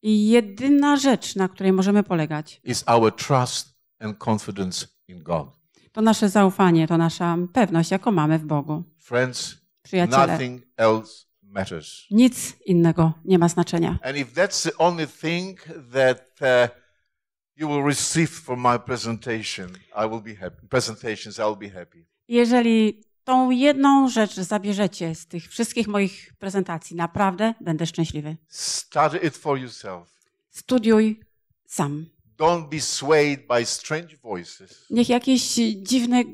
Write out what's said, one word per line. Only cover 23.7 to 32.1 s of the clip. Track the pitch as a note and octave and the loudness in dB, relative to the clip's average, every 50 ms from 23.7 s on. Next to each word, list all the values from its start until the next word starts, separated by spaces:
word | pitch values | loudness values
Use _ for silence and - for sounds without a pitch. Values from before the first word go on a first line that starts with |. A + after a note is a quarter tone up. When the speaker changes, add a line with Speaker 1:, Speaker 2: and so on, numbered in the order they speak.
| D4 C4+ C#4 C#4 C#4 C#4 C4+ C4 | 2 4 4 4 6 6 4 2
Speaker 1:
rzecz | A#3 A3+ G#3+ G#3 - | 2 0 0 0 -2
zabierzecie | - F#3 E3+ G#3+ G#3 F#3+ G3+ G#3 F#3+ G#3 F3+ - - F3+ E3 D#3+ | -8 -6 -4 -4 -4 -2 -4 -2 0 -2 -2 -2 -4 -8 -8 -8
z | - - _ | -8 -12 _
tych | - F3 - - | -12 -12 -12 -12
wszystkich | - - A#3 A3+ - A#3 A3+ G#3 | -6 -6 -6 -4 -2 -4 -4 -2
moich | G#3 G#3 G3 F#3 F#3 - - - _ _ | 0 -2 -2 -2 -4 -10 -20 -20 _ _
prezentacji, | - G3 F#3+ G3 F#3 - E3+ D#3+ - - E3+ | -12 -6 -2 -2 -2 -2 -6 -10 -10 -12 -8
naprawdę | E3+ E3+ E3+ _ F#3+ G3+ F#3+ F#3 F3 G#3+ A3+ A3+ _ | -6 -6 -6 _ 0 0 0 0 0 -2 -2 -2 _
będę | - E3+ E3 D#3 E3 | -4 -4 -2 -2 -2
szczęśliwy. | D#3+ - - E3 D#3+ - D3+ D3 D3+ D#3 D#3+ _ _ | -6 -2 -4 -4 -4 -4 -10 -10 -10 -12 -14 _ _
Speaker 2:
Study | - - - - - - - _ - D3+ D3 D3+ C#3+ F3+ | -16 -10 -8 -8 -8 -8 -10 _ -2 0 0 0 0 0
it | F#3 D#3+ C3 - | -4 -4 -6 -6
for | - D#3+ C#3+ C3+ | -4 -4 -4 -4
yourself. | C3 B2 A2 - - G#2 F#2+ F2+ E2+ _ _ _ _ _ _ _ _ _ | -4 -10 -16 -16 -14 -14 -14 -14 -16 _ _ _ _ _ _ _ _ _
Speaker 1:
Studiuj | _ - - - B3+ B3+ G#3+ A3 A3+ G#3+ A3 A3 G#3+ A3 - _ _ _ _ _ _ _ _ | _ -20 -8 -2 -2 0 2 4 4 4 4 2 -2 -6 -12 _ _ _ _ _ _ _ _
sam. | _ - - E3+ C#3+ C#3+ D3 D#3+ E3 | _ -6 -4 -4 -4 -4 -8 -12 -14